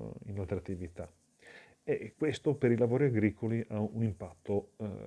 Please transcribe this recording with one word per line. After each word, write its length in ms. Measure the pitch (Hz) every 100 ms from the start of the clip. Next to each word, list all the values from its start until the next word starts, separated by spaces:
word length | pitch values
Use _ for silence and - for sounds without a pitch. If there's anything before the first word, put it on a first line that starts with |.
| 110 - 110
in 120 | 101
altre 200 | 92 95
attività. 520 | 92 90 87 85 85 _ _ _ - - - _
E 320 | - 143 110 -
questo 380 | 156 - 160 139
per 160 | 123
i 60 | 117
lavori 280 | 120 127 143
agricoli 600 | 110 104 104 113 113 -
ha 100 | 107
un 240 | 107 113
impatto, 680 | 113 87 92 - - 101 - -
eh, 120 | 107 98